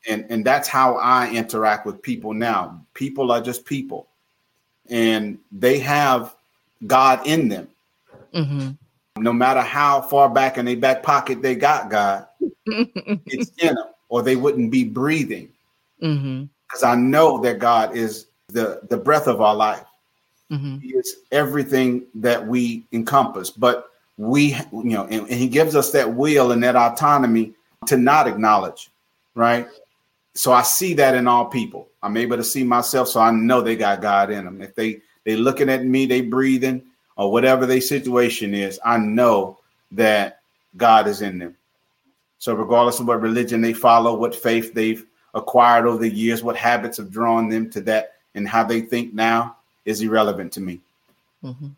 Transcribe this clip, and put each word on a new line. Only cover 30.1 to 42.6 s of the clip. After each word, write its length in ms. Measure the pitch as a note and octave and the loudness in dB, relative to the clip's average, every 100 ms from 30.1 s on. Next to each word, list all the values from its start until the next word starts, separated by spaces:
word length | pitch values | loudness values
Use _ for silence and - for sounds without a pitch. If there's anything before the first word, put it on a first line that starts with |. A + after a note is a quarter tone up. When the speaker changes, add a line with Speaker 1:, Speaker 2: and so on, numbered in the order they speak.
| _ _ - | _ _ -4
Speaker 1:
So 160 | C3+ | 4
I 120 | B2 | 4
see 320 | B2 - F#3 D3+ | 4 -2 -2 4
that 180 | C#3 | 4
in 140 | C3+ B2 | 4 4
all 180 | A#2+ A#2+ | 2 2
people. 420 | C3 A2 - - _ | -4 -6 -10 -20 _
I'm 160 | G#2 G#2+ | -6 -4
able 200 | A#2+ A#2 | -2 -4
to 60 | |
see 200 | A2+ C3+ | -4 -2
myself, 440 | B2+ A#2+ A#2+ C3 B2 | 0 0 0 -2 0
so 120 | A#2 | 2
I 100 | A2+ | 4
know 320 | A2+ A#2 B2+ | 4 2 2
they 140 | A2+ A2 | 2 -2
got 260 | G#2 G2 | -2 -2
God 300 | G#2 G2+ G2 | 0 0 0
in 140 | G#2 F#2 | -4 -10
them. 160 | F#2+ | -16
If 120 | F#2+ | -14
they, 260 | - A2+ G#2 _ _ A2 | -6 -6 -6 _ _ -4
they 100 | A2 | 0
looking 340 | B2+ C3 C#3 | 0 0 0
at 160 | C3 B2+ | 0 0
me, 220 | C3 C3 | 0 0
they 140 | B2+ | 0
breathing, 600 | A#2+ B2+ C3+ C3 C3 B2+ _ _ _ - | 0 -2 0 0 -2 -4 _ _ _ -4
or 140 | G2+ | -2
whatever 360 | A2+ C3 C3 B2+ | 2 4 2 2
their 140 | C3 | 0
situation 720 | B2+ C#3+ C3+ B2 A#2+ A#2 G#2 G2+ | 0 -4 0 0 0 -2 -6 -4
is, 240 | G2 F#2+ | -6 -6
I 140 | A#2 A#2 | -2 0
know 640 | G#2+ A2 B2 G2 F#2+ - _ _ _ | 0 2 2 2 -2 -10 _ _ _
that 480 | G2 A2 G#2+ G2 - _ _ _ F#2 | 0 2 2 -2 -10 _ _ _ 0
God 320 | A#2 A2+ G#2 | 6 6 4
is 140 | G2+ | -4
in 160 | G#2 F#2 | -8 -8
them. 180 | E2+ E2+ _ _ _ _ _ _ _ _ | -14 -18 _ _ _ _ _ _ _ _
So 160 | - | -6
regardless 440 | G#2+ | -4